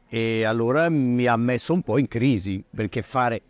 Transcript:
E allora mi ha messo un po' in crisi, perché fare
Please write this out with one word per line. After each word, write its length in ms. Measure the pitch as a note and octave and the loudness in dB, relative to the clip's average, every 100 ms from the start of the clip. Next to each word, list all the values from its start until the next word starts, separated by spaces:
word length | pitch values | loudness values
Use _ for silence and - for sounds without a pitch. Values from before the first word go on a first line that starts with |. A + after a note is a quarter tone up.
| - | -8
E 380 | A2+ A2+ A2+ | -4 -2 0
allora 460 | A2 A#2 A#2 C#3+ E3+ | 0 0 0 2 2
mi 340 | D#3 B2+ B2 | 2 0 2
ha 120 | A#2+ A#2 | 2 2
messo 360 | A#2+ B2 - | 2 -2 0
un 80 | F3 | -2
po' 160 | - A#2 | 0 0
in 120 | C3 | 0
crisi, 540 | A#2 C3 A2 G2 G2 - | 0 2 2 0 -6 -8
perché 320 | - G#2+ A#2+ | -6 -4 -4
fare 400 | - B2+ B2 A2+ _ | -4 0 0 -2 _